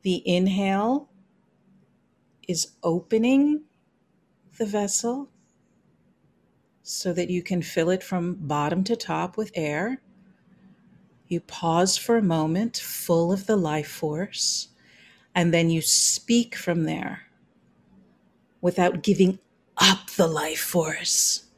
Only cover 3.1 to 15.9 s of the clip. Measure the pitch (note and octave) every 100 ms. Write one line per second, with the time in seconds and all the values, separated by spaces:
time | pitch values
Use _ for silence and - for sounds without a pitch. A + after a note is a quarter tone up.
3.1 | A3 A#3 C4+ D4 D4+ - _ _ _ _
4.1 | _ _ _ _ - G#3+ G#3 G3+ - A#3
5.1 | C4 C#4+ _ _ _ _ _ _ _ _
6.1 | _ _ _ _ _ _ _ - - F#3
7.1 | E3+ F3 F3+ F3 F3+ E3 - E3 F#3 -
8.1 | F#3 F3 F3 D3 D3 D3 F3 F#3+ A#3 -
9.1 | D#3+ F3 G3 G#3+ - D3+ D3+ G#3 C4 _
10.1 | _ _ _ _ _ - _ _ _ _
11.1 | _ _ E3+ - - E3 E3 F#3+ - -
12.1 | A#3 G3 D#3+ D#3 E3+ A#3 - - - -
13.1 | E3 E3+ G3 G3 G#3 D#3+ D3+ D3 - D#3
14.1 | D3+ G3+ - - - - _ _ - -
15.1 | _ _ F3+ E3+ E3+ E3 E3 -